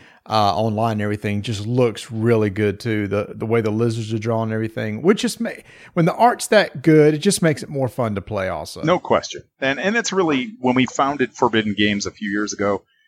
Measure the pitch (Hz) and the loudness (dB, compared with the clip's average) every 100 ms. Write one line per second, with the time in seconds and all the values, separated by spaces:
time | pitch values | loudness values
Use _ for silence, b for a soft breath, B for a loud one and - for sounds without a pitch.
0 | B B - 110 101 87 113 107 113 107 | B B -2 2 2 2 0 0 0 0
1 | 104 104 104 101 101 101 104 123 120 - | -2 -2 -2 -4 -4 -6 -2 2 2 0
2 | - 113 113 113 107 98 104 95 120 107 | -10 -2 2 4 2 0 -2 -2 -4 -2
3 | 101 101 101 - 110 117 107 107 117 113 | -2 -2 -4 -6 -2 0 0 0 -2 -2
4 | 107 113 113 113 110 110 110 113 110 107 | -4 -4 -2 -2 -2 -4 -4 -6 -6 -2
5 | 151 214 233 - 226 - - B B - | 0 2 0 -6 -8 -10 -20 B B 0
6 | 170 - 240 220 - 214 180 151 165 156 | 2 4 2 2 2 2 2 0 4 6
7 | 151 151 196 190 165 139 - 147 127 - | 6 4 0 2 0 0 -6 -4 -4 -2
8 | 113 98 - 104 92 82 80 - 156 180 | -2 -2 -4 -4 -4 -6 -8 -6 0 0
9 | - 110 - 85 - - 135 139 185 233 | 2 0 0 -14 -16 -6 -4 -2 -2 -2
10 | 214 190 170 139 120 104 123 127 123 - | -2 0 2 0 -2 -2 2 2 2 0
11 | 139 143 127 - 123 110 107 101 104 101 | -2 0 -2 0 2 2 0 0 0 0
12 | 98 - 104 101 104 101 101 98 _ _ | -4 -8 -6 -4 -4 -2 -2 -2 _ _